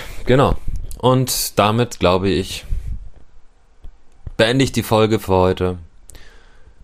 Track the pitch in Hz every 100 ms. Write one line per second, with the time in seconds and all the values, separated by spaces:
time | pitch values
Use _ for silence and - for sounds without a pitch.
0 | - - - 127 113 - - - - -
1 | 123 127 127 - - - 104 113 120 -
2 | 90 92 98 80 95 - - - - -
3 | - - - - - _ _ - - -
4 | - - - - 113 131 135 120 - 110
5 | 107 110 - 95 92 92 90 90 82 -
6 | - - - - - - - -